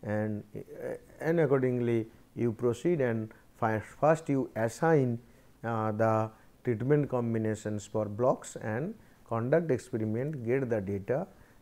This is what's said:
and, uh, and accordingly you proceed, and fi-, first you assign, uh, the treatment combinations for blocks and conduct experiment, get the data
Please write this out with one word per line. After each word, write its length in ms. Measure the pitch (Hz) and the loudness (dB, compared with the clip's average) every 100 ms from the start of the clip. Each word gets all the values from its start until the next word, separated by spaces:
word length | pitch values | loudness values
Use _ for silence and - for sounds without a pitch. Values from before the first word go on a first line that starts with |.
and, 400 | 110 107 107 104 - 110 | -2 -2 -2 -4 -8 -14
uh, 380 | - 147 123 120 - - | -14 -12 -8 -10 -12 -8
and 200 | 147 170 | -2 2
accordingly 640 | 151 135 127 123 120 117 110 - - - | 4 4 2 2 2 0 -2 -10 -20 -2
you 160 | 120 | -2
proceed, 480 | 107 123 117 170 175 | 0 0 0 0 2
and 320 | 127 113 110 - - - | 2 0 -4 -10 -20 -4
fi-, 240 | 117 110 | 0 0
first 480 | 101 - 147 160 - | -4 0 2 2 2
you 200 | 139 131 | 0 0
assign, 640 | - 113 - 165 160 131 117 - - - - | -2 -2 0 4 4 4 -2 -6 -20 -20 -10
uh, 260 | 113 113 110 | -4 -2 -2
the 400 | 107 113 110 110 - - - | 2 4 4 0 -6 -20 -10
treatment 480 | - 113 123 147 139 | -4 -2 2 2 2
combinations 720 | 127 120 113 110 107 107 107 | 0 0 0 0 -2 -4 -6
for 200 | - 110 107 | -4 -4 -4
blocks 500 | 104 123 165 - - | 0 2 2 -2 -10
and 380 | 113 110 165 226 - - - | -4 -4 -4 -8 -16 -20 -6
conduct 420 | 113 120 147 165 | -4 2 2 2
experiment, 760 | 127 - 117 110 110 139 151 117 | -2 -2 -4 -2 -2 -4 -6 -2
get 240 | 131 131 | 0 0
the 100 | 113 | -2
data 460 | 98 101 95 123 - - - - | -2 -4 -2 -4 -4 -12 -20 -20